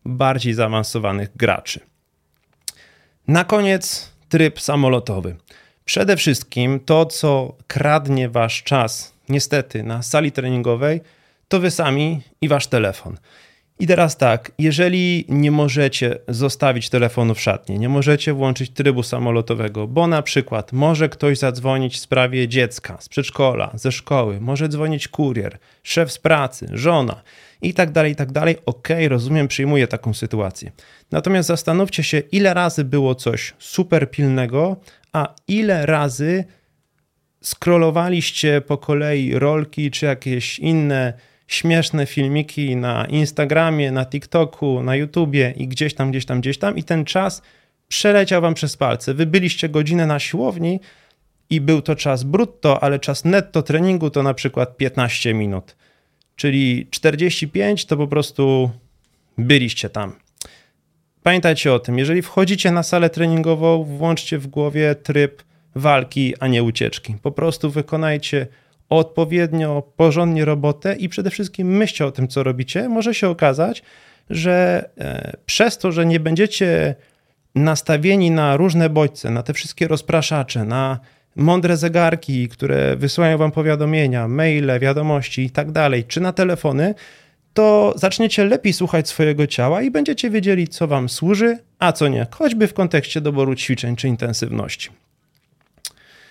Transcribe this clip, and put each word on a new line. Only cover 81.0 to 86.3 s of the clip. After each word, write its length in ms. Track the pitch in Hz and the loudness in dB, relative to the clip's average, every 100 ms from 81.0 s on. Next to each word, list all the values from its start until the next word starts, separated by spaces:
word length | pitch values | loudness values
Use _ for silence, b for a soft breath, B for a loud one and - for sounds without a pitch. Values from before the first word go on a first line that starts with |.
| b b b - | b b b 0
mądre 400 | 156 180 170 165 | 2 4 2 0
zegarki, 720 | 170 170 165 165 - 131 120 | 0 2 2 0 -2 -2 -4
które 480 | - 139 135 135 131 | -4 -2 0 0 0
wysyłają 420 | 139 - 165 156 | -2 2 2 2
wam 120 | 156 | 0
powiadomienia, 760 | 156 156 151 151 156 139 123 113 | 0 0 0 0 2 0 0 -2
maile, 500 | 139 160 151 139 123 | 0 0 2 0 0
wiadomości 600 | 135 143 151 143 127 - | 0 0 0 -2 -2 -4
i 80 | 131 | -4
tak 220 | 151 147 | -2 -2
dalej, 320 | 156 147 123 | 0 2 0
czy 160 | 117 170 | -2 -2
na 120 | 185 | -2